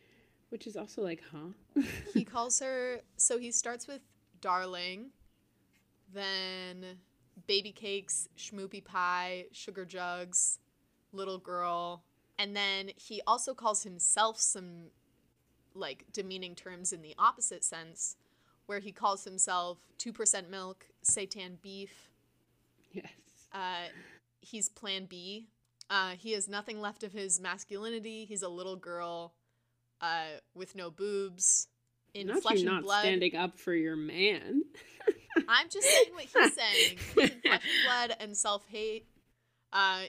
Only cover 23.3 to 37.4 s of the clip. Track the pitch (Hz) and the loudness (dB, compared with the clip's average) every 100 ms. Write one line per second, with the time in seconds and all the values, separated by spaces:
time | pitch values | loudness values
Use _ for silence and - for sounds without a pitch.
23.3 | _ _ 196 185 175 170 180 - - _ | _ _ -8 -6 -4 -8 -14 -20 -20 _
24.3 | _ - 220 - - 208 190 190 180 180 | _ -14 -4 -4 -4 -6 -6 -6 -12 -12
25.3 | 208 226 _ _ _ - 196 185 180 226 | -12 -14 _ _ _ -2 0 0 -4 -4
26.3 | 208 196 202 208 214 208 202 208 208 196 | -4 -2 -6 -6 -6 -6 -6 -10 -6 -2
27.3 | 180 180 190 - 202 220 233 220 220 208 | -2 -2 -6 -8 -8 -6 -6 -8 -10 -10
28.3 | 202 185 175 185 185 170 175 170 170 170 | -6 -6 -6 -8 -8 -8 -8 -6 -6 -10
29.3 | _ _ _ _ _ _ _ 170 165 160 | _ _ _ _ _ _ _ -2 0 -4
30.3 | 151 - 180 185 196 170 156 202 202 196 | -10 -16 -14 -12 -10 -10 -4 -2 -2 -4
31.3 | 180 - - - _ _ _ _ 202 196 | 2 4 4 2 _ _ _ _ -6 -2
32.3 | 339 220 208 180 185 196 202 208 185 180 | 2 4 6 6 2 2 4 4 4 2
33.3 | 165 180 - 185 170 160 156 151 175 202 | 2 -2 -2 0 2 2 -2 -4 2 4
34.3 | 180 - 277 - - - - - - - | 4 0 0 0 -6 -20 0 0 0 0
35.3 | - - 247 339 403 508 605 403 349 262 | 0 6 6 6 2 6 8 8 4 2
36.3 | 523 262 - 220 202 - - - - 277 | 6 6 6 4 6 6 4 2 6 6
37.3 | - | 4